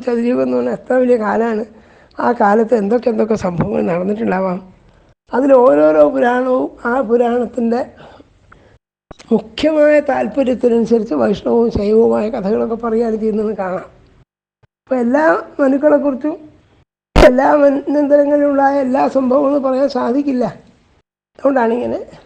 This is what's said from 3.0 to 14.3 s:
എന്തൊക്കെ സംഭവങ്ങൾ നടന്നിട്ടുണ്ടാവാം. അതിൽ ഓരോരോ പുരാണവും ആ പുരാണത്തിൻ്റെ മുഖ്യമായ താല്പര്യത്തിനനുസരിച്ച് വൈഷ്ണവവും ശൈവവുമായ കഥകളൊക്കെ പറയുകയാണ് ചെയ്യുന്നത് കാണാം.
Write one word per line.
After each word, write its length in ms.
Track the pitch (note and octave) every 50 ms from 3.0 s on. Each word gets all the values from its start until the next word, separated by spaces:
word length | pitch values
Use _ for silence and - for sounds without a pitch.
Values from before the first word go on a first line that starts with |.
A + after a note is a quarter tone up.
| A#3 B3 A3
എന്തൊക്കെ 240 | G#3+ A3 G#3+ A3 G3+ -
സംഭവങ്ങൾ 360 | F#3 F3 D#3+ - G3+ A3 A3 G#3+ G3+
നടന്നിട്ടുണ്ടാവാം. 680 | E3 F3 F3+ G3 G#3 A3 A#3 G#3 F#3 F#3 F#3+ F#3+ F3+ F#3+ F#3 - - _ _ _ _ _ _ _ _ _ _ _ -
അതിൽ 180 | A#3+ C#4 C#4 C4+ B3 A#3+
ഓരോരോ 380 | C4+ C#4+ D4 D4+ D#4 D#4 D4+ D4 D4 C4
പുരാണവും 520 | C4+ B3+ A#3+ B3 B3 B3+ B3+ B3+ C4 C#4 - - - - A#3+
ആ 20 | A#3+ C4+ B3+ G3+
പുരാണത്തിൻ്റെ 720 | A#3 A#3+ A#3+ A#3 A#3 B3 A#3+ G3+ - - A#3 A#3 A3+ B3 C#4 - - - - - - - - _ _ _ _ _ _ - _ _ _ _ _ _ _ _ _ - - - - - A#3
മുഖ്യമായ 600 | G3+ - - - - - D4+ D#4 D4+ D4 D4+ D4+ D4 D4 C#4+
താല്പര്യത്തിനനുസരിച്ച് 1040 | B3+ B3+ B3 A3 - C#4 C4+ A#3+ B3+ G3+ - A#3+ A3+ A#3 A3+ - A#3 A#3 G#3 A3+ D4+ C#4 A3+
വൈഷ്ണവവും 460 | G#3+ G3+ - - B3+ A#3 A#3 A#3 A#3 -
ശൈവവുമായ 480 | G#3+ G#3 G#3 G#3+ A3 A3+ A3+ A3+ A#3 G#3+ G#3+ A#3+
കഥകളൊക്കെ 440 | A#3 F#3 F#3+ A3 A#3+ A#3+ A3+ A#3 A3 A#3
പറയുകയാണ് 320 | A#3 A3 A3+ A#3+ A3+ A3 G#3+ A3
ചെയ്യുന്നത് 300 | A3 G3+ A3 G#3+ G#3+ G#3+ G3
കാണാം. 280 | F#3+ F#3 F3+ F3+ - - - _ _ _ _ _ _ _